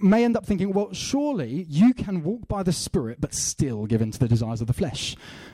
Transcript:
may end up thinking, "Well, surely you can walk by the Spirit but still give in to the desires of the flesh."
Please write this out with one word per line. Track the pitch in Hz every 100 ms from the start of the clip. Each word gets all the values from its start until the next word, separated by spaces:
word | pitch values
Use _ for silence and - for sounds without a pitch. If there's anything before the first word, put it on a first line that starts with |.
may | 196 220
end | 240
up | 226
thinking, | - 196 196
"Well, | 196 208
surely | 185 - 277 294 247 117 143 165
you | 147 240
can | 254 202 185
walk | 156 233 -
by | 202
the | 185
Spirit | - - 185 113 120
but | 147
still | - - - 143 107
give | 107 113
in | 110
to | -
the | 120
desires | 113 113 113
of | 113
the |
flesh." | - 160 - - - - - -